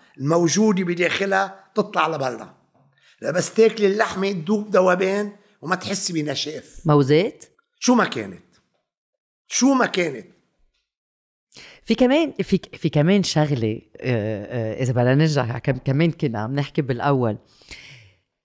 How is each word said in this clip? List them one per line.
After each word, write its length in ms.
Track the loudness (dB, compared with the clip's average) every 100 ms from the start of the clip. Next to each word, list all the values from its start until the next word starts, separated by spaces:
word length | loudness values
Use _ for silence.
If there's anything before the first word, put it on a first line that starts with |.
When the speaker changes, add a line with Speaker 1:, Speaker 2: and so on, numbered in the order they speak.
| _ -6
Speaker 1:
الموجودة 680 | 0 2 4 4 4 2
بداخلها 800 | -2 -2 -2 -2 0 0 0 -6 _
تطلع 340 | -4 -2 -2 -2
لبرا. 480 | -2 -4 -6 -12 _ _ _ _ _ _ _
لا، 100 | -4
بس 240 | -2 0
تاكلي 320 | 4 4 4 0
اللحمة 460 | 2 -2 -2 -4
تذوب 440 | -4 -2 -2 0 2
ذوبان 560 | 4 2 0 -2 -4 -10 _ _
وما 140 | -6 -6
تحسي 360 | -4 -6 -4
بنشاف. 680 | -4 -4 -6 -8 -10 -16 -6
Speaker 2:
موزات؟ 600 | 2 4 4 2 2 -4 -20 _ _ _
Speaker 1:
شو 160 | 2
ما 100 | 2
كانت. 400 | 2 -4 -10 -12 _ _ _ _ _ _ _ _ _ _ -8
شو 260 | 0 2
ما 120 | 4 0
كانت. 400 | -2 -4 -6 -14 _ _ _ _ _ _ _ _ _ _ _ _ -20 -20 -8
Speaker 2:
في 100 | -2
كمان، 380 | 2 4 4 2
في، 280 | -2 -2 -2 -2 -6
في 100 | -2
كمان 340 | 2 4 2
شغلة، 600 | 2 0 0 0 -2 -4 -10 -8
آه، 800 | -4 -2 -2 -6 -8 -6 -6 -4
آه، 20 |
إذا 100 | -2
بدنا 220 | 0 2
نرجع 280 | 4 2 0
على 180 | -4 -4
كم-، 180 | -4 -4
كمان 320 | -2 0 0
كنا 280 | 0 -4 -4
عم 160 | -4
نحكي 280 | -4 -4 -4
بالأول. 560 | -4 -2 0 0 0 -4 _ _ -20 -20 -20 -20 -20 _ _ _